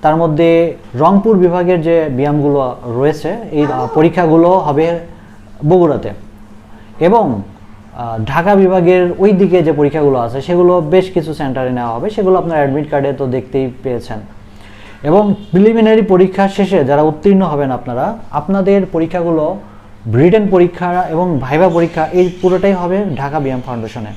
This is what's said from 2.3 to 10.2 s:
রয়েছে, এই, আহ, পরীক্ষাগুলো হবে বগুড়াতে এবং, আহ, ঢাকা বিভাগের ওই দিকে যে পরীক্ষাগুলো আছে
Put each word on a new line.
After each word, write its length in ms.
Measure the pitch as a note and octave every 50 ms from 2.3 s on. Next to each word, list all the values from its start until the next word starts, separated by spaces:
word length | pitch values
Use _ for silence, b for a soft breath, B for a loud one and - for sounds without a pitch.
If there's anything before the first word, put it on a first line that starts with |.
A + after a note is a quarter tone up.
| D3 D3+ C#3+ D3 C#3+ C#3+ C3+ B2+ B2 B2 A2+
রয়েছে, 500 | B2 A2+ A#2+ C3+ D3 D#3 D#3 - D3+ F#3+ A#3+ A3+ F3
এই, 140 | D#3+ D3+ D3
আহ, 220 | D3 C#3 B2+ B2+ A#2+ -
পরীক্ষাগুলো 680 | D3+ D#3 E3+ - F#3 F3+ D#3+ D#3 E3 E3+ F3 F#3 F#3+
হবে 400 | E3+ D3+ C#3+ C#3 D#3+ E3+ E3+ E3+ E3+ - B B B B B B B - - - - D3
বগুড়াতে 400 | E3+ F#3 F3 D#3+ C#3 A2 - A2 G2+ - - - - - - - - - - - B B B B B -
এবং, 420 | - E3+ G#3 A#3 G#3+ D#3 A#2+ G2+ G2 - - - - - - - - - - -
আহ, 260 | A#2+ A#2 A2+ A2+ A2
ঢাকা 300 | G#2 C3+ D#3 E3+ F#3+ G#3
বিভাগের 580 | G3 G3 F#3 F#3 F#3 E3+ E3+ F#3 F3+ F3+ F3 F3 -
ওই 140 | F#3+ G#3
দিকে 320 | G#3+ F3+ G3+ F3+ E3+ F#3 E3
যে 80 | D3+
পরীক্ষাগুলো 480 | D#3 C#3+ D3+ C#3+ C#3+ D#3+ D3 C#3+ C3+
আছে 220 | B2+